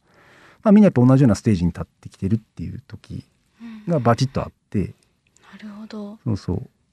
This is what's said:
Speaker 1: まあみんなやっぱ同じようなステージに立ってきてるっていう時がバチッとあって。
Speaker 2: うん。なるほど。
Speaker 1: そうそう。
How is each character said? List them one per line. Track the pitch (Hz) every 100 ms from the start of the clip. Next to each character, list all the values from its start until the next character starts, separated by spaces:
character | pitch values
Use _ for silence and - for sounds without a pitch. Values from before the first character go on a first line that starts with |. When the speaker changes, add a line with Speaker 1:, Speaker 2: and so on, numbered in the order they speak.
| _ _ _ _ _ _
Speaker 1:
ま | 226
あ |
み | 202
ん |
な | 202
や |
っ |
ぱ | -
同 | 123 131
じ |
よ | 135
う |
な |
ス | 101
テ | -
ー |
ジ | 95
に | 87
立 | 85
っ |
て | 82 _ -
き | -
て | 95
る | 113
っ |
て | - -
い | 85
う | 95 -
時 | - - - - _ _ _ 233 220 175
が | 160
バ | 117
チ | 113 131
ッ |
と | -
あ | -
っ | - _
て。 | 107
Speaker 2:
う |
ん。 | 85
な | - _ _ _ _ _ 202
る | 214 202
ほ | 220
ど。 | 214 202 220
Speaker 1:
そ | -
う | 101
そ | -
う。 | 87 - _ _